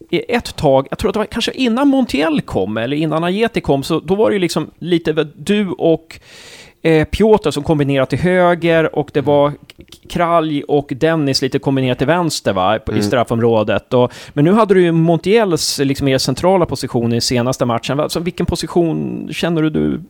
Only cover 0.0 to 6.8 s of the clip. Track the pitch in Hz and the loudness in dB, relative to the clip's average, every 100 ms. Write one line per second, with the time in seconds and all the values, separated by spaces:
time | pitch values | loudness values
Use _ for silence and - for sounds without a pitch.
0 | - 170 - 233 - - 147 135 - - | -6 -6 -2 -4 -4 -2 2 2 0 -4
1 | 208 208 214 233 - - 254 233 285 269 | -4 -2 -4 -6 -6 -2 -2 0 2 2
2 | 247 262 320 285 - 104 95 110 120 147 | 0 -2 -2 -2 -4 -4 -2 -4 -4 -2
3 | 160 156 175 196 226 180 - 139 135 156 | -2 -2 -2 0 -2 -2 -2 -2 0 -4
4 | - 202 220 208 170 165 151 - 160 165 | -2 0 2 0 -2 -4 -6 -8 -2 0
5 | 165 156 156 - 147 208 190 - 165 160 | 0 -2 -2 -4 -2 0 -2 0 0 0
6 | - - - - - - - _ | -2 -20 -20 -20 -20 -20 -20 _